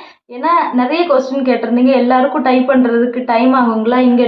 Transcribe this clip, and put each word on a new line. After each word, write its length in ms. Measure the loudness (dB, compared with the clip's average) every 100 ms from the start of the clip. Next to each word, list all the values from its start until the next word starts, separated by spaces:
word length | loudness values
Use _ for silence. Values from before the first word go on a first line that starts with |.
| -12 -20 -20
ஏன்னா 240 | -8 -2 0 0
நிறைய 280 | -2 -2 -2 0
கொஸ்டின் 400 | 0 -2 -4 -2
கேட்டிருந்தீங்க, 460 | -2 -2 0 2 2
எல்லாருக்கும் 460 | 2 2 0 -2
டைப் 300 | 0 0 2
பண்றதுக்கு 520 | 2 2 0 -2 -4 -4
டைம் 280 | 0 0 0
ஆகுங்களா, 420 | 0 -2 -2 0
இங்க 280 | 2 2